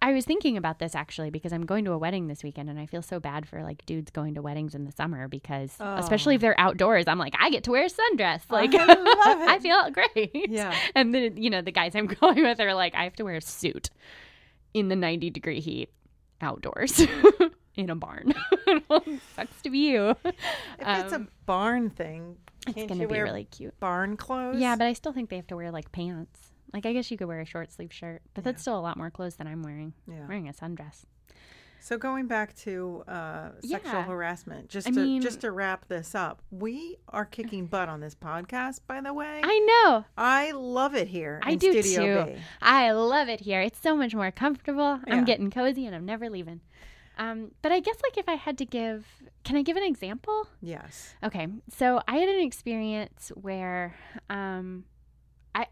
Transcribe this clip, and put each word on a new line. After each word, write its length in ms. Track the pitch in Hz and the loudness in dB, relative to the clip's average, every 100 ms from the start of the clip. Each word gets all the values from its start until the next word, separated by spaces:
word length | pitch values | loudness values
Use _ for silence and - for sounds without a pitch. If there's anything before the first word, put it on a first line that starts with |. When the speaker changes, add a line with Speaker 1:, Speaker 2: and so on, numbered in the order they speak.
Speaker 1:
I 100 | 254 | 2
was 140 | 269 240 | 4 2
thinking 320 | 359 320 214 | 2 2 0
about 220 | 165 160 | -2 -4
this 140 | 165 | -6
actually 360 | 147 151 - 156 | -6 -8 -6 -6
because 240 | 151 170 | -6 -4
I'm 120 | 170 165 | -4 -2
going 200 | 202 202 | 0 0
to 80 | |
a 40 | 165 | -2
wedding 300 | 165 190 165 | -2 -2 -4
this 160 | 147 | -8
weekend, 260 | 147 143 147 | -10 -10 -10
and 80 | 147 | -10
I 80 | 151 | -10
feel 160 | 170 | -10
so 160 | 165 180 | -8 -8
bad 280 | 147 147 151 | -8 -8 -10
for, 160 | 160 | -10
like, 220 | 156 151 - | -10 -12 -8
dudes 260 | 160 151 | -8 -6
going 240 | - 151 151 | -6 -6 -6
to 60 | |
weddings 340 | 147 151 151 147 | -8 -6 -8 -8
in 80 | 143 | -10
the 60 | |
summer 360 | - 156 143 131 | -8 -6 -6 -8
because, 440 | 135 - 139 135 - | -10 -8 -8 -8 -10
especially 560 | 202 196 175 214 294 262 | -6 -4 0 2 4 4
if 40 | |
Speaker 2:
Oh. 40 | |
Speaker 1:
they're 160 | 226 - | 6 4
outdoors, 460 | 185 180 190 214 170 | 4 4 4 4 4
I'm 100 | 170 | 0
like, 160 | 143 - | 0 2
"I 100 | 302 | 2
get 140 | - 233 | 2 2
to 60 | |
wear 140 | 247 349 | 2 2
a 40 | |
sundress." 520 | 392 466 294 185 160 - | 2 0 2 0 0 0
Like, 240 | 226 262 339 | 2 6 8
Speaker 2:
I 100 | 349 | 12
love 100 | 359 | 12
Speaker 1:
<laughs> 520 | 370 466 415 370 349 | 10 8 8 6 4
I 80 | 370 | 4
Speaker 2:
it. 60 | |
Speaker 1:
feel 280 | 330 370 339 | 6 4 4
great. 580 | 277 453 - 208 294 370 | 2 0 0 -2 -2 -4
Speaker 2:
Yeah. 260 | 220 202 165 - 269 | -2 -2 -2 0 2
Speaker 1:
And 180 | 233 254 | 2 2
then, 220 | 233 190 | 0 0
you 120 | 220 | -2
know, 120 | 190 | -2
the 100 | 180 | -2
guys 240 | 180 170 208 | 0 0 0
I'm 120 | 214 | -2
<laughs> 0 | |
going 360 | 208 311 233 | 4 6 6
with 160 | 285 233 | 6 4
are 140 | 202 | 2
like, 200 | 190 180 - | 2 0 0
"I 80 | 180 | -4
have 100 | - | -4
to 60 | |
wear 120 | 208 165 | -6 -6
a 60 | |
suit 480 | - - 175 - - _ - - - - _ _ _ | -8 -6 -4 -4 -8 _ -20 -20 -20 -20 _ _ _
in 160 | 214 190 | -2 0
the 60 | 190 | 0
ninety 320 | 170 170 170 | 0 -2 -4
degree 320 | - - 151 | -6 -6 -6
heat 280 | 156 127 120 _ _ _ _ - | -6 -8 -10 _ _ _ _ -10
outdoors 600 | 151 - - - 262 - 320 - 415 - | -8 -6 -8 -4 2 6 6 10 10 10
<laughs> 360 | 339 - _ - | 4 0 _ -8
in 140 | 185 | -6
a 60 | 165 | -6
barn." 380 | - 147 - - - - - | -10 -4 0 0 2 2 4
<laughs> 140 | 311 - 302 - 277 - - | 2 4 2 2 -10 -12 -12
Sucks 260 | - - | -12 -10
to 60 | 285 | -4
be 220 | 269 294 | 2 4
you. 180 | 240 202 220 349 | 4 4 2 -2
Speaker 2:
If 100 | 349 - 605 - - | -4 -4 -6 -8 -8
it's 340 | 254 196 370 | -2 -2 -2
a 40 | 311 | -6
Speaker 1:
Um, 120 | 208 _ - | -8 _ -2
Speaker 2:
barn 440 | 185 214 247 226 | 0 0 0 -2
thing, 460 | - 165 160 170 175 - - 254 | -6 -10 -10 -14 -18 -20 -16 -10
Speaker 1:
it's 80 | 220 | -8
Speaker 2:
can't 140 | 220 | -6
Speaker 1:
gonna 120 | 180 | -4
Speaker 2:
you 40 | 214 | -4
Speaker 1:
be 60 | |
Speaker 2:
wear 100 | 214 | -2
Speaker 1:
really 220 | 208 101 104 | -4 -6 -10
cute. 340 | - - - | -16 -16 -8
Speaker 2:
barn 380 | 190 180 196 214 | -4 -4 -4 -6
clothes? 420 | - 254 254 254 | -8 -8 -4 -2
Speaker 1:
Yeah, 160 | 247 233 | 0 0
but 120 | 233 | 0
I 60 | |
still 200 | 339 311 | -2 -8
think 160 | 262 226 | -8 -8
they 80 | 185 | -10
have 100 | 170 | -10
to 80 | 175 | -12
wear, 160 | 170 | -10
like, 200 | 165 - | -10 -12
pants. 580 | - 175 165 165 - - _ _ | -10 -8 -10 -14 -18 -20 _ _
Like, 120 | 202 226 | -8 -4
I 60 | |
guess 160 | 247 240 | -4 -4
you 80 | 220 | -8
could 100 | 175 | -8
wear 100 | 165 | -8
a 60 | 160 | -10
short 260 | 170 165 | -10 -12
sleeve 220 | - 170 | -14 -16
shirt, 280 | - 170 165 _ | -14 -14 -14 _
but 100 | - | -10
that's 160 | 247 254 | -8 -6
Speaker 2:
Yeah. 40 | |
Speaker 1:
still 160 | - 208 | -4 -4
a 20 | |
lot 160 | 170 165 | -4 -6
more 120 | 165 | -10
clothes 280 | - 180 - | -10 -10 -10
than 100 | 156 | -12
I'm 160 | 160 | -10
wearing. 300 | 156 147 156 - - | -10 -12 -14 -16 -18
Speaker 2:
Yeah. 160 | 160 | -16
Speaker 1:
I'm 40 | 143 | -12
wearing 220 | 202 151 | -10 -10
a 40 | |
sundress. 520 | 147 165 165 147 - _ _ _ - - - _ _ | -12 -12 -12 -14 -20 _ _ _ -20 -20 -20 _ _
Speaker 2:
So 180 | - 233 | -10 -8
going 300 | 262 262 247 | -6 -6 -4
back 260 | 226 208 - | -4 -4 -8
to, 480 | 214 185 180 175 - | -10 -8 -8 -10 -12
uh, 440 | 180 160 160 160 - | -12 -10 -12 -14 -12
sexual 320 | 240 381 349 | -8 -8 -6
Speaker 1:
Yeah. 100 | 202 | -6
Speaker 2:
harassment, 640 | 180 180 170 175 - 147 - | -6 -6 -6 -8 -12 -16 -12
just 200 | 196 220 | -8 -2
Speaker 1:
I 40 | |
Speaker 2:
to, 80 | 254 | 0
Speaker 1:
mean 220 | 269 262 | 2 0
Speaker 2:
just 180 | 254 226 | -2 -6
to 100 | 233 | -8
wrap 360 | 190 196 185 - | -4 -4 -4 -6
this 260 | 175 160 | -10 -6
up, 280 | 208 170 - - | -6 -6 -8 -16
we 460 | 185 214 262 339 359 - | -10 -8 -8 -12 -16 -10
are 160 | - | -8
kicking 440 | 208 - 226 202 170 | -8 -8 -10 -8 -4
butt 200 | 190 170 | -4 -4
on 140 | 156 | -6
this 140 | 151 - | -12 -14
podcast, 640 | 160 165 180 247 254 262 - | -10 -8 -8 -6 -6 -8 -12
by 140 | 269 | -10
the 140 | 277 | -8
way. 260 | 285 302 302 | -8 -8 -4
Speaker 1:
I 160 | 302 427 427 466 403 | 2 4 8 8 8
know. 180 | - - - | 6 2 0
Speaker 2:
I 340 | 247 269 302 | 2 4 2
love 420 | 277 254 247 269 | -4 -4 0 0
it 140 | 208 214 | 0 -2
here 320 | 180 151 151 | -4 -6 -4
Speaker 1:
I 80 | 262 | -2
Speaker 2:
in 80 | 320 | 4
Speaker 1:
do 220 | 381 240 | 6 6
Speaker 2:
Studio 440 | 196 185 202 196 156 | 4 2 4 2 0
Speaker 1:
too. 60 | |
Speaker 2:
B. 60 | 131 - - | -4 -14 0
Speaker 1:
I 300 | 226 269 240 | 4 6 6
love 380 | 220 233 277 262 | 4 2 2 0
it 100 | 220 | -4
here. 220 | 196 190 | -2 0
It's 180 | 208 - | 0 -2
so 160 | 330 302 | 0 2
much 180 | 247 | 0
more 180 | 220 190 | -2 -4
comfortable. 680 | - 277 285 - 285 285 269 262 | -2 -2 -2 -4 0 0 0 0
I'm 120 | 240 | 2
Speaker 2:
Yeah. 40 | |
Speaker 1:
getting 260 | 247 226 196 | 4 2 0
cozy 360 | 247 254 269 247 | -2 -2 -2 -6
and 100 | 170 | -8
I'm 100 | 180 | -8
never 240 | 220 233 | -8 -8
leaving. 300 | 196 165 170 - - - - - - | -10 -12 -14 -20 -20 -20 -20 -18 -10
Um, 340 | 226 226 214 - | -8 -8 -12 -4
but 100 | 311 | 2
I 80 | 359 | 2
guess, 160 | 427 453 | 0 -2
like, 140 | 539 427 | -2 -2
if 100 | 359 | -4
I 80 | 311 | -4
had 220 | - 269 | -4 -6
to 80 | 262 | -6
give, 420 | 240 226 214 214 - - _ - | -4 -4 -6 -12 -20 -20 _ -2
can 100 | 285 | 0
I 60 | |
give 140 | 285 339 | 0 0
an 60 | |
example? 640 | 392 269 190 226 - 427 427 - | 0 -2 -6 -8 -4 -4 -6 -12
Speaker 2:
Yes. 540 | 170 165 - - - - | -12 -12 -14 -20 -20 -8
Speaker 1:
Okay. 240 | 214 190 160 214 - | -8 -6 -8 -10 -10
So 320 | - 254 247 - | 0 2 2 2
I 100 | 294 | 2
had 100 | 370 | 2
an 120 | 392 | 2
experience 920 | 302 - 233 226 220 214 - - - - | 0 -4 -6 -4 -4 -4 -8 -14 -18 -14
where, 600 | 196 190 185 180 175 - - - - | -10 -8 -6 -6 -6 -10 -20 -18 -10
um, 540 | 202 190 185 185 185 - _ _ _ _ _ _ 214 | -8 -6 -6 -8 -12 -16 _ _ _ _ _ _ -6
I, 100 | 233 | -4